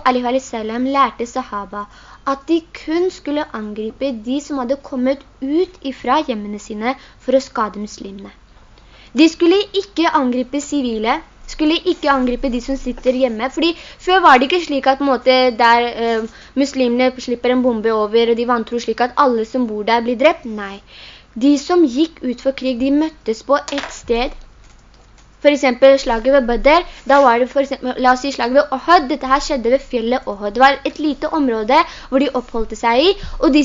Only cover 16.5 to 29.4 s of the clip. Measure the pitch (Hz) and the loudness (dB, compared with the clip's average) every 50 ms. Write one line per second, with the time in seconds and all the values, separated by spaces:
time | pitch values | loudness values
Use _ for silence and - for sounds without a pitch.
16.5 | - 262 285 269 - 262 254 240 240 247 254 254 254 254 - - 240 240 - 247 | -2 -2 -2 -2 0 0 0 0 2 2 2 0 0 -2 -6 -6 -6 -2 0 0
17.5 | 254 254 247 254 233 220 208 226 226 214 214 208 214 233 233 233 233 226 240 233 | 0 2 2 2 0 0 0 0 0 0 0 2 2 2 2 2 2 0 0 0
18.5 | 247 233 170 - 240 240 233 - 220 - 240 240 247 - 294 262 240 226 220 226 | 0 -2 -2 -4 -6 -6 -4 -4 -2 -2 -2 -2 2 2 2 2 2 0 -2 -4
19.5 | - 262 247 220 214 214 208 208 226 240 233 233 247 214 262 311 339 330 - 240 | -4 -4 -4 -4 -4 -4 -2 0 0 0 0 -2 0 2 2 2 2 0 -4 -10
20.5 | 214 208 202 196 196 202 - - - - - - - - - _ _ 220 226 285 | -10 -10 -10 -12 -12 -14 -18 -20 -20 -20 -20 -20 -20 -20 -20 _ _ 0 2 2
21.5 | 294 269 277 - 359 359 330 262 226 262 320 320 - - - 254 240 240 - 269 | 2 2 0 0 2 2 2 2 2 0 -2 -2 -2 -6 -8 -6 -6 -4 -4 -4
22.5 | 262 - 254 262 262 226 262 277 277 294 311 320 320 - - - 226 226 - - | -4 -2 -4 -4 -2 -2 0 0 2 2 0 -2 -4 -6 -6 -6 -6 -6 -2 0
23.5 | 277 285 285 - 285 277 - - - - - - 240 233 240 277 - - - - | 0 0 0 -4 -8 -8 -8 -8 -12 -12 -6 -4 -2 -2 -2 -4 -8 -12 -18 -20
24.5 | - - - - - - _ _ - - _ _ - - _ _ - _ - 294 | -20 -20 -20 -20 -20 -20 _ _ -20 -20 _ _ -20 -20 _ _ -14 _ 2 2
25.5 | 294 262 285 269 240 240 277 269 269 269 - 262 233 226 220 262 269 285 254 226 | 4 4 2 0 2 6 6 6 6 6 4 0 -4 -2 0 2 2 2 2 2
26.5 | 240 226 208 269 302 339 349 - - - - 240 269 285 285 254 233 240 254 247 | -2 0 4 4 4 4 2 -2 -8 -10 0 2 4 6 6 6 4 2 0 0
27.5 | - 285 277 269 269 - - 247 - - 254 254 254 254 254 277 254 - 240 233 | 0 -2 -2 -2 -4 -6 -6 -6 -4 0 2 2 2 2 0 -4 -4 -4 -4 2
28.5 | 254 277 302 - - 262 - - 320 - 285 247 311 262 - 262 262 294 | 2 2 2 2 -2 -4 2 4 4 4 4 2 -4 -4 0 0 0 0